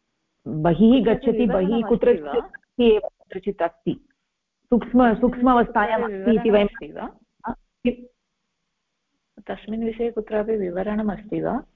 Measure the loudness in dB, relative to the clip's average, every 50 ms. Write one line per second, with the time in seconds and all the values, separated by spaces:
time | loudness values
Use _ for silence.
0 | _ _ _ _ _ _ _ _ -12 -8 -6 -2 0 0 2 4 6 6 6 6
1 | 4 2 0 0 0 0 0 2 0 0 0 0 0 0 0 -2 0 0 0 2
2 | 2 2 2 2 0 -4 -4 -4 -4 -6 -10 -20 _ _ _ 2 4 4 4 4
3 | 2 -4 -10 _ _ _ -16 -10 -8 -8 -4 -4 -4 -4 -4 _ _ -6 -6 -6
4 | -10 _ _ _ _ _ _ _ _ _ _ _ _ _ 0 0 0 2 2 4
5 | 4 4 4 2 0 0 0 2 2 4 4 4 2 2 0 -2 0 0 0 -2
6 | -2 -4 -6 -4 0 0 2 2 2 2 2 2 2 0 -2 -8 -16 -14 -14 -12
7 | -14 -14 -14 _ _ _ _ _ -14 -12 -12 -14 _ _ _ _ -4 -4 -4 -4
8 | -8 -20 _ _ _ _ _ _ _ _ _ _ _ _ _ _ _ _ _ _
9 | _ _ _ _ _ _ _ -20 -16 -14 -14 -12 -10 -10 -8 -6 -6 -6 -4 -4
10 | -4 -4 -4 -6 -6 -4 -4 -4 -2 -2 -2 -2 -4 -4 -4 -4 -4 -4 -2 -2
11 | -2 -2 -4 -6 -6 -8 -6 -4 -2 -2 -4 -4 -6 -10 _